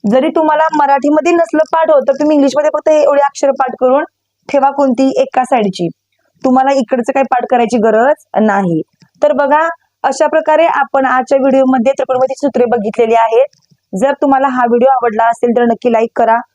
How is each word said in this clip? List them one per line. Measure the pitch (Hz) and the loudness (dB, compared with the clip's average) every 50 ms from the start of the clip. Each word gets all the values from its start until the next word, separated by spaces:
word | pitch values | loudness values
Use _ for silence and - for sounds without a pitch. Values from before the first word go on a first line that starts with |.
| - 208 | -2 0
जरी | 214 262 262 320 | 0 2 0 0
तुम्हाला | 330 339 311 311 311 302 311 320 311 302 | 0 0 0 0 0 0 0 0 0 0
मराठीमध्ये | 285 277 277 277 247 285 302 311 285 339 349 | 0 2 0 0 2 0 0 2 2 2 0
नसलं | 339 330 330 - 302 | 0 0 0 0 -2
पाठ | 311 - - 320 320 320 | -2 0 0 -2 2 2
होत, | 311 277 262 247 | 2 2 2 0
तर | 269 | -2
तुम्ही | 277 302 302 311 | 0 0 0 2
इंग्लिशमध्ये | 294 277 277 - 285 294 302 302 | 2 2 2 0 0 -2 0 -2
फक्त | 302 302 320 | -2 0 0
हे | 311 302 294 | 2 2 2
एवढे | 285 285 277 | 2 2 2
अक्षर | 277 285 - - - 277 | 0 0 -2 -2 -2 -2
पाठ | 277 330 269 247 233 - | 0 0 -2 -4 -4 -2
करून | 254 254 254 285 311 - _ _ _ _ _ _ _ - - | 0 0 0 0 -2 -4 _ _ _ _ _ _ _ -4 -2
ठेवा, | 277 269 277 | 0 0 0
कोणती | 277 277 285 269 247 220 269 269 - - 269 | 0 0 0 0 2 0 0 0 2 0 -2
एका | 262 - 262 254 | -2 -2 -4 -2
साईडची, | - 285 240 214 202 185 - 175 165 - _ _ _ _ _ _ _ _ _ - | 0 0 0 0 -2 -4 -4 -6 -8 -8 _ _ _ _ _ _ _ _ _ -2
तुम्हाला | 262 254 262 262 269 277 | 0 2 2 2 2 0
इकडचं | 269 247 - - 254 233 - 269 | 0 0 -2 -4 -4 -2 -2 -2
काही | 269 269 | -2 -2
पाठ | - - 247 226 208 | 0 -2 -4 -2 -2
करायची | 262 240 240 214 233 247 | 0 0 0 0 -2 0
गरज | 202 226 214 220 233 269 302 _ _ _ - - 214 | 0 2 2 2 2 0 0 _ _ _ -2 -2 0
नाही. | 214 202 196 196 180 165 156 - _ _ _ _ _ _ _ - | 0 0 0 -2 -2 -2 -4 -6 _ _ _ _ _ _ _ 0
तर | 294 302 | 0 0
बघा, | 254 285 269 285 302 320 330 339 _ _ _ _ _ - | 0 0 0 0 0 0 -2 -6 _ _ _ _ _ -6
अशा | 277 269 269 311 | -6 -2 0 -2
प्रकारे | 294 302 320 311 311 311 302 330 | 0 0 0 0 2 2 2 2
आपण | 339 - - 269 - - 269 269 | 0 0 -2 -4 -2 -2 -2 -2
आजच्या | 262 254 254 254 - 277 269 | 0 -2 -2 -2 0 0 0
व्हिडिओमध्ये | 262 277 262 269 269 262 262 247 220 262 277 | 2 2 2 2 2 2 0 0 0 0 -2
त्रिकोणमितीची | - 262 - 262 254 262 262 269 - - | -2 -4 -4 -2 -2 -2 -4 -4 -4 -6
सूत्रे | 285 - - 247 | -4 0 0 0
बघितलेली | 233 240 240 196 214 208 - 233 226 226 | 0 0 -2 -4 -6 -2 -2 -2 0 2
आहेत. | 226 226 226 226 233 269 294 _ _ _ _ _ _ _ _ - 190 | 0 0 2 2 0 0 0 _ _ _ _ _ _ _ _ -6 -2
जर | 226 269 277 - - | -2 -2 -2 0 0
तुम्हाला | 277 269 262 269 277 | 0 0 0 0 -2
हा | 254 254 247 240 | -2 -2 0 0
व्हिडिओ | 233 240 240 262 269 | 2 2 2 2 2
आवडला | 254 240 240 214 220 226 | 2 0 -2 -2 0 0
असेल | 233 233 - - 240 226 | 0 0 0 -2 0 0
तर | 247 240 | 2 0
नक्की | 233 233 - - 247 226 | 0 -2 -2 -2 -2 0
लाईक | 220 226 233 _ | 0 -2 -2 _
करा | - 233 226 220 233 240 _ _ | -2 0 0 0 0 -2 _ _